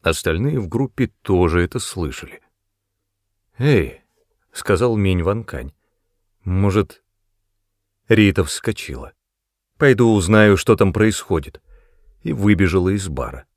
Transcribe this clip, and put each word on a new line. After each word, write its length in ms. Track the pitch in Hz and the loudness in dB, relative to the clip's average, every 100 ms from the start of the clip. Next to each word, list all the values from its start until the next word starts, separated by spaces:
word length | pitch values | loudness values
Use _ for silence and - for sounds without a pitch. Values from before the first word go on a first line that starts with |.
Остальные 580 | - 82 - 82 131 147 | -2 -2 -2 -2 -2 -4
в 80 | 95 | -4
группе 400 | 117 131 - 123 _ | -4 -4 -2 -4 _
тоже 420 | - 92 90 85 | -2 2 2 2
это 160 | 87 - | -2 -4
слышали. 600 | - - 80 67 - - _ _ _ _ _ _ _ _ _ _ _ - | -10 -8 -8 -8 -16 -20 _ _ _ _ _ _ _ _ _ _ _ -4
«Эй», 440 | 135 123 71 - _ _ _ _ _ | 2 2 0 -10 _ _ _ _ _
сказал 440 | - - 92 120 110 | -14 -2 0 2 0
Минь 260 | 98 90 | 0 0
Ванкань, 500 | 85 104 - 69 64 _ _ _ _ _ _ _ | -2 -4 -8 -14 -14 _ _ _ _ _ _ _
«может...» 600 | 95 92 101 95 98 - _ _ _ _ _ _ _ _ _ _ _ | -6 -2 0 0 -2 -8 _ _ _ _ _ _ _ _ _ _ _
Рита 360 | 110 104 95 | 2 4 2
вскочила. 680 | 82 - - 107 - 65 - _ _ _ _ _ _ _ | -4 -6 -8 -8 -10 -14 -16 _ _ _ _ _ _ _
«Пойду 360 | 143 120 117 | 2 4 4
узнаю, 440 | 107 87 107 107 95 | 2 4 4 6 4
что 180 | - 110 | 2 2
там 180 | 101 | 2
происходит», 680 | 98 110 101 - 85 71 - _ - _ _ _ _ | 2 0 0 -4 -4 -6 -20 _ -20 _ _ _ _
и 120 | 170 | -10
выбежала 560 | 139 101 95 95 92 90 | -2 2 2 2 2 0
из 180 | 101 95 | -2 -4
бара. 380 | 69 58 65 - | -8 -10 -12 -20